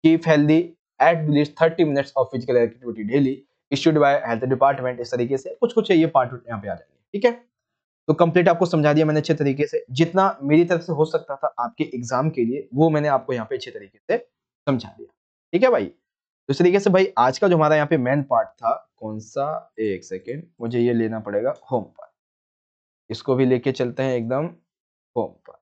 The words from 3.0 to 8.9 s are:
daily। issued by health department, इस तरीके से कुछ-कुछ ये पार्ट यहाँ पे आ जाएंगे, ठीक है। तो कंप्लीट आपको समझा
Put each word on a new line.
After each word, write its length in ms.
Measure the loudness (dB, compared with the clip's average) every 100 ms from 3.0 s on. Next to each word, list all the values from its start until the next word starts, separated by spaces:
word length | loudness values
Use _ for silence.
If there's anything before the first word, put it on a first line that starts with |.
| -2
daily। 220 | 0 0 -2 _ _ _
issued 240 | 0 2 4
by 180 | 4 2 -2
health 240 | -4 -2
department, 480 | 2 2 2 -4 -6
इस 120 | -6
तरीके 240 | -4 -2 -4
से 200 | -6 -4
कुछ-कुछ 300 | -2 -2 2
ये 160 | 2 4
पार्ट 240 | 2 0 -6 -12
यहाँ 120 | -10
पे 80 | -8
आ 60 |
जाएंगे, 240 | -10 _ _ _
ठीक 120 | 0
है। 260 | 0 0 _ _ _ _ _ _ -4
तो 80 |
कंप्लीट 340 | 2 4 4 4
आपको 180 | 2 2
समझा 260 | 2 2